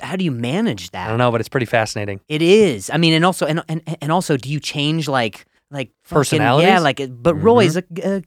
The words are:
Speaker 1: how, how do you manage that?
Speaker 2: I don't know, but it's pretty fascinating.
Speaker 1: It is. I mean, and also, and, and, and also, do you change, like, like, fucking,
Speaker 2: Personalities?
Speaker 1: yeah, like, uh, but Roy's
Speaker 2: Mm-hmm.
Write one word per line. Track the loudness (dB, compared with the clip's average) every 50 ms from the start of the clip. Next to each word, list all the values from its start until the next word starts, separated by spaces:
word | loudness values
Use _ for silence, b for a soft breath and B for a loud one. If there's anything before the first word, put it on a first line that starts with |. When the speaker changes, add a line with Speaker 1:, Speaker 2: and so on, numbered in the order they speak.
| -6
Speaker 1:
how, | -8
how | -6
do | -4 -2
you | -2
manage | -2 -2 -4 -4 -2 -2 -2 -2 -4 -6 -10 -12
that? | -12 -10 -6
Speaker 2:
I | -4
don't | -2 0
know, | 2 2 0
but | 0
it's | -4 -4
pretty | -4 -4 -2
fascinating. | 0 0 0 0 -2 -4 -6 -6 -8 -8 -10 -10 -8
Speaker 1:
It | -4 0 4
is. | 4 6 6 6 4 2 -2 -4 -4
I | 0 2
mean, | 2 4 4
and | 4 2
also, | 2 0 0 -2
and, | -2 -2 -4 -4 -4
and, | -6 -8 -6 -8 -10 -8 -4
and | -2 -2
also, | 0 0 0 -2
do | -2 -2 -4
you | -6 -6
change, | -6 -6 -6 -4 -2 -2 -2 -2 -2 -2
like, | 0 0 0 -2 -4 -10 -18 _ _ _ _ _
like, | -12 -10 -10 -12 _ _ _
fucking, | _ 0 0
Speaker 2:
Personalities? | 2 2 2 2 2 4 4 4 4 4
Speaker 1:
yeah, | 4 4
like, | 4 2 0 -2
uh, | -6 -8
but | -10 -2 0 0 0
Roy's | 2 2 4 4 6 4 4 2
Speaker 2:
Mm-hmm. | -2 -6 -6 -10 -6 -4 -4 -4 -4 -6